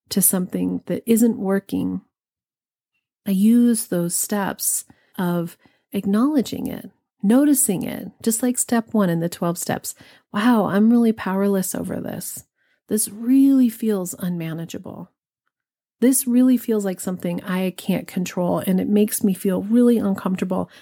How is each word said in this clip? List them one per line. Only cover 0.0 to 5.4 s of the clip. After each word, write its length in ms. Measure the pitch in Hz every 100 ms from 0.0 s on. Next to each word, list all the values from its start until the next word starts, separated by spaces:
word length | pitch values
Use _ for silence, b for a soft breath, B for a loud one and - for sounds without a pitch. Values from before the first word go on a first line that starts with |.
| -
to 140 | 202
something 600 | - 185 180 185 180 180 -
that 180 | 180 -
isn't 320 | 226 233 208
working, 640 | 190 196 - 185 185 185 - _ _ _ _ _ _ _ _ _ _ _ -
I 40 |
use 560 | 190 214 240 240 226 -
those 280 | 180 170 -
steps 680 | - 208 190 - - - - b b -
of 400 | 180 175